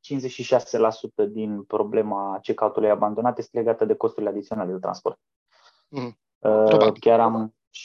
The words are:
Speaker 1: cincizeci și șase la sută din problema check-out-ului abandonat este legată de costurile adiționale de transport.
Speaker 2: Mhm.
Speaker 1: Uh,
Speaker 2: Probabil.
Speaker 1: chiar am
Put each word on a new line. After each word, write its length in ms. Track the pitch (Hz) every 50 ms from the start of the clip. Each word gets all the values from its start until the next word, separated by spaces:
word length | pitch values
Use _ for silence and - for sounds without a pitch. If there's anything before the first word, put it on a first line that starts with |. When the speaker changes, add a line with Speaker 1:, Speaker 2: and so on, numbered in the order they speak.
Speaker 1:
cincizeci 320 | _ - 147 135 127 127 123
și 100 | - 123
șase 360 | - 131 127 - - - 120
la 120 | 110 110
sută 340 | 113 - - 107 _ - 107
din 380 | 104 107 110 110 107 104 101 98
problema 760 | _ - 107 101 104 113 113 107 107 104 98 98 98 98 98 -
check-out-ului 480 | - - - 110 107 - - 110 107
abandonat 480 | 104 90 101 104 107 104 113 123 120 -
este 200 | 113 - _ 120
legată 260 | 113 117 113 - 110
de 100 | 107 107
costurile 360 | - - 113 - - 107 104
adiționale 420 | 95 104 98 - - 107 95 90 92
de 60 | 92
transport. 400 | 92 98 95 95 _ 95 - _ _ _ _ _ _ _ _ _ _ _ _ _ _ _
Speaker 2:
Mhm. 180 | - 143 127
Speaker 1:
Uh, 580 | 120 113 _ _ _ _ _ - 107 107 107 107
Speaker 2:
Probabil. 360 | 107 107 107 107 110 104 -
Speaker 1:
chiar 200 | - 113 117 117
am 340 | 117 113 113 113 110 110 _ _ _ _ _ - -